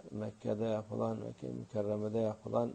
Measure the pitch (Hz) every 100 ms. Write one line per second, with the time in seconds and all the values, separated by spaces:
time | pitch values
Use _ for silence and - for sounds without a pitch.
0 | - 104 107 - 117 107 113 110 107 113
1 | 113 113 113 120 127 123 113 107 104 107
2 | 107 113 110 107 113 113 120